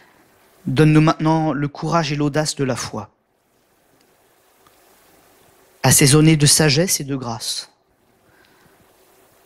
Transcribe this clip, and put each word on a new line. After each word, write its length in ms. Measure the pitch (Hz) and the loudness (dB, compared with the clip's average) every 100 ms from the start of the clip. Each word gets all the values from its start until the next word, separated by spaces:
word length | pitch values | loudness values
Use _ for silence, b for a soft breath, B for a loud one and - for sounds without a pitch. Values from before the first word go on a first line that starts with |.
| B B B _ _ _ - | B B B _ _ _ -6
donne-nous 340 | 131 156 151 | 2 4 4
maintenant 520 | 156 - 156 160 156 | 4 0 -2 -2 -2
le 140 | 139 143 | -4 -6
courage 460 | - 160 170 147 | -8 -4 -2 -2
et 40 | 147 | -4
l'audace 380 | 147 147 151 | -4 -4 -6
de 80 | - | -4
la 140 | 135 117 | -6 -6
foi, 340 | - 107 98 _ _ _ _ _ _ _ _ _ _ _ _ _ _ _ _ _ _ _ _ _ _ _ _ _ _ _ | -8 -12 -16 _ _ _ _ _ _ _ _ _ _ _ _ _ _ _ _ _ _ _ _ _ _ _ _ _ _ _
assaisonnée 540 | 143 - 143 151 156 156 | 2 4 4 6 4 4
de 100 | 147 | 2
sagesse 540 | - 156 139 190 - | 2 2 0 -2 -4
et 40 | |
de 120 | 139 139 | -6 -10
grâce, 560 | 120 113 - - - _ _ _ _ _ b b b b b b _ _ _ _ _ _ | -8 -10 -10 -12 -14 _ _ _ _ _ b b b b b b _ _ _ _ _ _